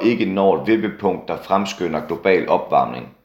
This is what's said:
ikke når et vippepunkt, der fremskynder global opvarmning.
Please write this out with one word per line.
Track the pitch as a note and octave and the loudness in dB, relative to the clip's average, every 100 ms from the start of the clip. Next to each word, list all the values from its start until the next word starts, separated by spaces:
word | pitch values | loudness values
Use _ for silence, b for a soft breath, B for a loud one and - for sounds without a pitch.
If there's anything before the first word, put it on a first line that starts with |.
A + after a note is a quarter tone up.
| G#2 | 2
ikke | A2+ G2+ | 2 0
når | F#2+ G2 F#2 | 2 2 2
et | G2+ | 2
vippepunkt, | A2 G#2 - G2 F2+ - | 0 0 -2 -2 -2 -6
der | D#2+ | -8
fremskynder | - F#2+ G2+ - E2+ D#2 D#2+ | -2 -2 -2 -4 -4 -4 -4
global | D#2+ G2 F#2 D#2 | -2 2 2 4
opvarmning. | D#2+ - C#2 B1 B1 A#1 - | 0 2 0 0 -4 -14 -18